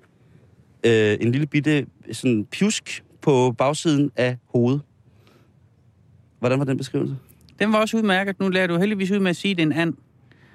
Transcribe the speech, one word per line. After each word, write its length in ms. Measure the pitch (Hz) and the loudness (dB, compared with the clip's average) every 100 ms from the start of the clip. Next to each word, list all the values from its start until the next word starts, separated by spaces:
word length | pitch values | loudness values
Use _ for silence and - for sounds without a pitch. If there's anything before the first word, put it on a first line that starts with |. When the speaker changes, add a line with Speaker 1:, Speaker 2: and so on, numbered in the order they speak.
| _ _ _ - _ _ _ _ 117 | _ _ _ -20 _ _ _ _ 2
Speaker 1:
øh, 320 | 113 107 104 | 4 2 2
en 100 | 117 | 0
lille 160 | 131 151 | 0 0
bitte 400 | 147 143 147 117 - - | 0 0 0 -2 -10 -16
sådan 340 | 120 131 110 104 | -4 0 0 -2
pjusk 520 | - 208 - - - - _ | -2 -2 -2 -8 -14 -16 _
på 300 | 156 127 127 113 | 2 4 2 2
bagsiden 540 | 135 156 165 143 143 - | 0 0 0 0 0 0
af 220 | 123 123 _ | -2 -4 _
hovedet. 360 | 123 120 143 - _ _ _ _ _ _ _ _ _ _ _ _ _ _ _ | 0 2 0 -4 _ _ _ _ _ _ _ _ _ _ _ _ _ _ _
Hvordan 200 | 127 131 | -2 0
var 60 | 139 | 0
den 120 | 135 | -4
beskrivelse? 380 | 139 143 135 135 - _ - - | -4 -4 -4 -6 -14 _ -16 -4
Speaker 2:
Den 140 | 208 | 0
var 60 | 214 | 0
også 180 | 214 226 | 0 0
udmærket. 420 | 214 185 196 190 | 0 0 -2 -2
Nu 100 | 190 | -2
lærer 180 | 185 180 | 0 0
du 100 | 170 | 0
heldigvis 340 | 208 202 190 | 0 -2 -2
ud 80 | 202 | 0
med 100 | 185 | 0
at 60 | 165 | 0
sige, 160 | 202 | -2
at 60 | 175 | 0
det 60 | |
er 40 | 156 | 0
en 60 | |
and. 200 | 143 165 - _ _ _ _ - | 0 -2 -4 _ _ _ _ -20